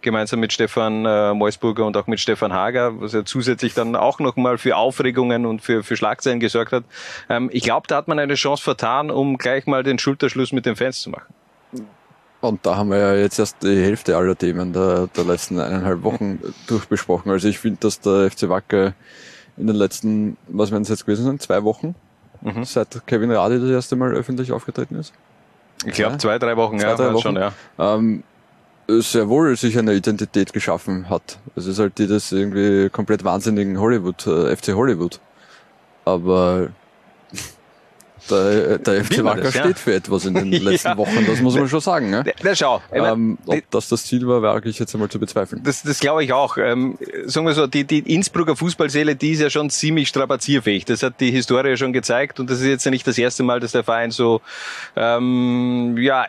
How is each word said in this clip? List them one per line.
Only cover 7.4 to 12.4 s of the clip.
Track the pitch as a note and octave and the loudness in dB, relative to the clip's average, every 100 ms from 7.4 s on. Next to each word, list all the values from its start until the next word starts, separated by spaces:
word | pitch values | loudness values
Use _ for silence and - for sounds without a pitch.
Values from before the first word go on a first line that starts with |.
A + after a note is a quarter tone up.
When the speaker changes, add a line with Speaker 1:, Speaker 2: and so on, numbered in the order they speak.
| B2 | -2
Speaker 1:
ich | B2 | -2
glaub, | A#2 C3 - | 0 -2 0
da | D3 | -4
hat | D3 | -2
man | D3+ | -2
eine | C#3+ C#3 | 0 0
Chance | C#3+ C#3+ | 0 -2
vertan, | - C3+ A2+ C3 D3+ | -2 -2 -2 -2 -2
um | C#3+ C#3 C3 | -2 0 0
gleich | B2 C3+ C#3+ | 0 -2 0
mal | C3+ | 0
den | C3 B2 | 0 0
Schulterschluss | - C#3 C3+ C3 C3 | 0 0 -2 0 -2
mit | C3 A#2+ | -2 -2
den | G#2+ | -2
Fans | C3 B2 | -4 -4
zu | - | -10
machen. | - - - _ _ _ B2 G#2 _ _ _ _ | -12 -14 -20 _ _ _ -14 -14 _ _ _ _
Speaker 2:
Und | _ | _